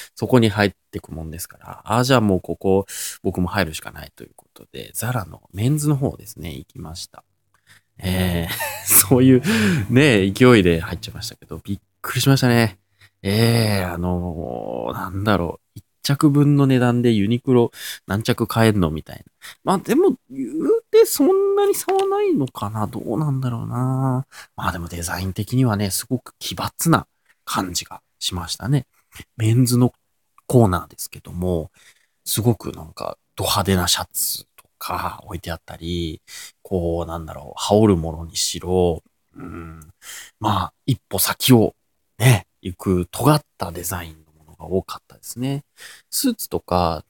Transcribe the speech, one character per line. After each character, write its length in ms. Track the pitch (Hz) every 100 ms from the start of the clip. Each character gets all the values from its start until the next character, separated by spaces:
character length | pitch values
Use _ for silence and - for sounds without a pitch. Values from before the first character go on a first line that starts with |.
| - -
そ 100 | 110
こ 140 | 127
に 80 | 113
入 200 | 101 101
っ 40 | - _
て 80 | 95
く 140 | -
も 100 | 78
ん 80 | 80
で 80 | 80
す 100 | -
か 100 | -
ら、 240 | - -
あ 160 | - 113
ー、 40 |
じ 100 | 127
ゃ 20 | 131
あ 40 |
も 160 | 107 92
う 40 |
こ 160 | - 85
こ、 300 | 95 95 95 - - -
僕 180 | 101 92
も 60 | 87
入 200 | 98 82
る 80 |
し 60 | 76
か 120 | -
な 120 | -
い 80 | - -
と 80 |
い 20 | -
う 40 |
こ 120 | _ _
と 140 | - -
で、 180 | 64 57
ザ 180 | - 117
ラ 120 | 123
の 180 | 92 - _
メ 160 | 92 117
ン 100 | 151
ズ 100 | 151
の 60 |
方 220 | 139 131 -
で 100 | -
す 140 | -
ね、 120 | 80
行 140 | 69 -
き 120 | -
ま 160 | 82 82
し 100 | -
た。 160 | - - _ _ _ _ _ _ -
え 500 | 95 90 90 85 82
ー、 0 | - -
<laughs> 120 | -
そ 340 | - - - 127
う 40 |
い 140 | 131 127
う、 60 | 156 220 208 165 101
ね、 400 | 120 151 107 98
勢 300 | 98 127 117
い 40 |
で 160 | 90 82
入 160 | 85 85
っ 20 |
ち 120 | -
ゃ 20 |
い 20 |
ま 80 | 78
し 60 | -
た 80 | -
け 100 | -
ど、 140 | 80
び 120 | -
っ 40 | 98 _ _
く 140 | - 127
り 40 |
し 80 | 135
ま 80 | 135
し 40 |
た 80 | 127
ね。 300 | 117 113 - _ _ _ _
え 640 | 101 107 113 117 110 101
ー、 80 | 90
あ 40 | 85
の 920 | 90 90 87 82 67 60 52 60 58
ー、 20 |
な 180 | - 92
ん 120 | 95
だ 140 | 107 95
ろ 240 | 85 -
う。 40 | _
一 100 | - - _
着 280 | - 139 156
分 260 | 143 147 143
の 100 | 135
値 120 | 127
段 240 | 123 120
で 100 | 120
ユ 140 | 110 98
ニ 140 | 120
ク 120 | -
ロ 200 | 123 117 - - - -
何 160 | 98
着 240 | 110 117 113
買 220 | 113 113
え 40 |
ん 80 | 107
の 100 | 85
み 120 | 78
た 120 | -
い 20 | -
な。 80 | - _ - -
ま 80 | -
あ 40 | 190
で 160 | -
も、 220 | 247 381 - -
言 160 | 135 -
う 380 | 302 277 453 -
て 140 | 427
そ 200 | 440 -
ん 320 | 285 381 392 403
な 100 | 403
に 80 |
差 180 | 392 -
は 140 | 381 392
な 160 | 392
い 100 | 415
の 120 | 277 131
か 240 | - 104
な。 160 | 110 107
ど 140 | 113
う 180 | - 110
な 120 | 156
ん 100 | 135
だ 100 | 131
ろ 140 | 117
う 20 | 107
な。 600 | 120 127 131 135 127 - - - -
ま 120 | -
あ 40 |
で 60 | 90
も 100 | 85
デ 140 | 85
ザ 160 | 82 90
イ 60 |
ン 80 | 95
的 240 | 92 104 127
に 80 |
は 120 | 131 101
ね、 140 | 104
す 160 | - -
ご 120 | 127
く 160 | - -
奇 160 | -
抜 360 | - - - 165
な 180 | 156 - _ _ _
感 280 | - 113 95
じ 120 | 87
が 180 | - - _ -
し 140 | -
ま 120 | 92 87
し 100 | -
た 120 | 101
ね。 180 | 143 - _ _ - - -
メ 160 | 110
ン 120 | 117
ズ 140 | 123 123
の 140 | 123 - _ _ _ _ -
コ 180 | 127
ー 20 | 110
ナ 180 | 87 -
ー 20 |
で 80 | -
す 120 | -
け 100 | -
ど 120 | -
も、 400 | 90 90 87 76 _ _ _ _ _
す 160 | - -
ご 140 | 113
く 160 | 113 -
な 120 | -
ん 100 | 80
か 260 | - 50 - _
ド 80 | -
派 220 | 101 101
手 100 | 92 95
な 120 | 87
シ 100 | -
ャ 80 | 87
ツ 340 | - - - - _
と 120 | _ -
か 420 | - 90 90 -
置 120 | - 85
い 40 |
て 100 | -
あ 60 | 80
っ 40 |
た 120 | - 80
り、 460 | 82 87 82 78 - - - _
こ 400 | - 95 85 85
う 60 | 82
な 80 | 82
ん 80 | 80
だ 80 |
ろ 200 | - 73 -
う、 40 |
羽 160 | - 104
織 180 | 110
る 20 | 90
も 160 | 80
の 140 | 80 82
に 100 | -
し 240 | - 87
ろ、 420 | 87 92 90 80 - _ _
う 80 | -
ん、 380 | 90 85 82 80 78 _ - - - -
ま 280 | 107 101 90
あ 60 | _ -
一 140 | 120 -
歩 100 | 95
先 340 | - - -
を 220 | 123 104 - _ _ _ -
ね、 280 | 120 110 - _
行 140 | 98 87
く 320 | 101 90 90
尖 240 | - 123
っ 80 | 151 - -
た 140 | 90
デ 100 | 85
ザ 200 | 85 90
イ 80 | 82
ン 140 | 78
の 80 | _
も 120 | _ _
の 40 |
が 120 | - 82
多 160 | 92
か 160 | - -
っ 40 | _
た 100 | -
で 60 |
す 160 | - -
ね。 260 | 131 139 - _ - - _
ス 200 | - 269
ー 40 |
ツ 140 | 233 -
と 120 | 87
か 440 | - 90 85 80